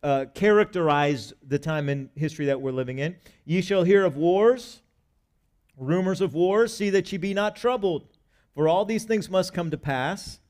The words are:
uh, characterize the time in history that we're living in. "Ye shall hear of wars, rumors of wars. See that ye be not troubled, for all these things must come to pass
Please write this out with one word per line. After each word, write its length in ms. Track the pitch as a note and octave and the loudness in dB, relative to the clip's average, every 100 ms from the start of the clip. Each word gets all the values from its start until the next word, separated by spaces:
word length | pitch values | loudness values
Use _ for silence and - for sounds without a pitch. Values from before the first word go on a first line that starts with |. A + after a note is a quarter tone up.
uh, 220 | D3 C#3 C3+ - | 0 -2 -2 0
characterize 960 | G#3 G#3 G#3 F#3 E3 D3 D3 C#3+ G#2 - C3+ | 4 4 4 0 2 2 2 0 -6 -18 -6
the 100 | C#3+ | -4
time 320 | D3+ D#3 C#3+ | -2 -4 -2
in 200 | C#3 C3+ - | -4 -6 -6
history 300 | D#3 D3+ C#3+ | -6 -2 -2
that 160 | C3+ | -2
we're 100 | C3+ | -2
living 280 | C3 B2+ C3 | -4 -4 -4
in. 160 | D3 F3+ - _ - | -6 -6 -20 _ -2
"Ye 160 | F3 | -2
shall 220 | F#3 G3 | 2 2
hear 200 | F3 G3+ | 6 6
of 120 | F#3+ C#3 | 4 0
wars, 680 | E3 F#3 A3 B3+ - - _ _ _ _ _ _ _ _ _ _ | 2 4 4 2 -2 -20 _ _ _ _ _ _ _ _ _ _
rumors 440 | C3 F3 F#3 F#3 | -2 0 0 0
of 120 | F#3 | -2
wars. 400 | C3+ F3+ G3+ A#3 A#3 | 0 2 2 0 0
See 140 | G#3 | 0
that 200 | G3 F#3 | 0 0
ye 60 | G3 | -4
be 160 | F#3+ | -4
not 220 | G3 G#3 G#3 | -2 -2 -2
troubled, 520 | A#3+ B3+ G3 D#3 - _ _ _ _ | -2 0 -2 -4 -8 _ _ _ _
for 140 | - D#3 | -2 2
all 180 | F3 G#3 | 2 2
these 200 | A3 A3 | -2 0
things 240 | A3 - | -2 0
must 240 | F#3+ F#3 | -2 0
come 180 | - E3+ | -2 -4
to 60 | D3+ | -6
pass 640 | C#3+ C3+ C3 G3 - - _ | -4 -2 -2 -4 -10 -18 _